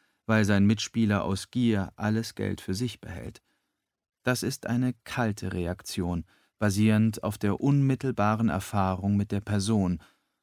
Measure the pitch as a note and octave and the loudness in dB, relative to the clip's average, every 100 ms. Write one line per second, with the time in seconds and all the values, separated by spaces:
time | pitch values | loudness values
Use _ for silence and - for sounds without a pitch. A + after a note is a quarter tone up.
0 | _ _ - A2 G2+ G2+ G2+ A2 - A2+ | _ _ 0 2 4 4 4 2 0 0
1 | A2 G#2 - G2 - B2 A#2+ G#2 F#2 - | 2 2 0 -4 -4 0 2 0 -2 -4
2 | G#2+ A2 A2+ - G2+ F#2+ - F#2+ B2 - | -2 -2 -4 -6 -4 -4 -6 -4 -4 -8
3 | - F2 - - _ _ _ _ _ _ | -14 -12 -12 -16 _ _ _ _ _ _
4 | _ _ - B2 - C3+ - B2 B2+ B2 | _ _ -2 0 -2 -4 -2 0 -2 -4
5 | - - A2+ G2+ F#2+ F#2 E2+ F#2+ - - | -8 -2 -2 -2 -6 -4 -4 -6 -8 -4
6 | F2 F2+ - _ _ - G#2+ G2 G#2+ G#2+ | -2 -4 -6 _ _ -2 0 2 4 4
7 | A2 G#2+ - G#2 G#2 - C#3 C#3+ C3+ C3 | 2 0 -6 -2 -2 0 2 2 2 0
8 | C3+ A#2+ G#2 G#2+ A2+ E2 - G#2 F#2+ F#2 | -2 0 2 2 0 0 -2 0 0 0
9 | G2+ G2+ G2+ G2+ G2+ G#2 G2 A2 F2+ F2 | 0 0 0 -4 -2 -2 0 2 2 -2
10 | - _ _ _ | -8 _ _ _